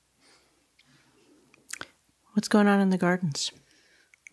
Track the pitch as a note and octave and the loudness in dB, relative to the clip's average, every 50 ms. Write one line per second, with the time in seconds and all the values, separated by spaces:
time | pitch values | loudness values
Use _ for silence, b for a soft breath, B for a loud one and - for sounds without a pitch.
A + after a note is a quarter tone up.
0 | _ _ _ b b b b b b b b b b _ _ b b b b b | _ _ _ b b b b b b b b b b _ _ b b b b b
1 | b b b b b b b b b b b _ _ - - - - - _ _ | b b b b b b b b b b b _ _ -18 -16 -16 -16 -18 _ _
2 | _ _ _ _ _ _ _ G#3 - - - G#3 G#3 G3+ G3+ G3 G3 F#3+ F#3+ F3+ | _ _ _ _ _ _ _ -6 -4 0 2 2 4 4 2 2 2 2 0 0
3 | F3 F3 F3+ F3+ F#3 D#3+ C#3 - - - - b b b b b b b b b | 0 0 0 0 -2 -6 -6 -6 -8 -10 -10 b b b b b b b b b
4 | b b b _ _ - | b b b _ _ -20